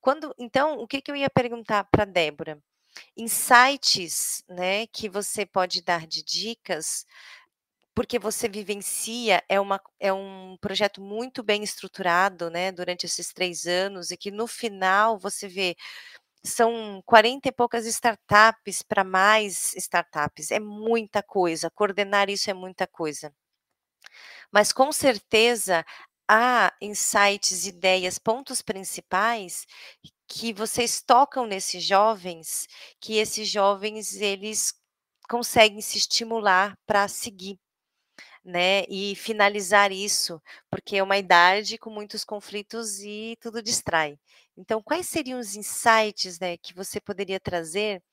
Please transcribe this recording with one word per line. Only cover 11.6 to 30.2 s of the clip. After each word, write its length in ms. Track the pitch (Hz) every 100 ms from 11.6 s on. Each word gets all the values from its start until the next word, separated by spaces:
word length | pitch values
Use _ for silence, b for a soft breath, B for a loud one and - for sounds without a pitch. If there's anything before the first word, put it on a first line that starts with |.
estruturado, 880 | 208 - 190 - 185 175 190 180 170
né, 220 | 165 185
durante 340 | 180 180 180 170
esses 280 | - 175
três 320 | - 180 170 170
anos, 440 | 180 196 196 170
e 60 | 180
que 140 | 202
no 160 | 202 233
final 680 | - 233 196 190 196 220 214
você 280 | 196 - 202
vê, 280 | 180 185 170 B B B B _ _ -
são 560 | - 226 233 214 196 -
quarenta 440 | 226 220 269 269
e 20 |
poucas 340 | - 240 240 226
startups 920 | 226 240 208 _ 208 220 220 - 185
pra 200 | - 196
mais 720 | 185 185 196 220 208 175 - -
startups, 760 | - 175 165 156 147 - 151
é 80 | 208
muita 640 | 214 208 220 226 214 208
coisa, 460 | 202 202 180 165 165
coordenar 580 | _ 208 196 202 202 196
isso 200 | 202 -
é 20 |
muita 340 | 185 185 185 185
coisa. 460 | _ 160 143 151 _ _ _ _ _ _ _ B B B B B
Mas, 200 | 202 208
com 200 | - 269
certeza, 960 | 311 285 208 _ 214 233 233 190 170 - B B _ -
há 460 | 214 247 247 190 -
insights, 840 | 208 208 - 220 202 202 - 185 185
ideias, 500 | 175 185 185 180 -
pontos 440 | - 226 277 247
principais 1040 | - 190 185 - - 185 220 233 180 - - B B B - _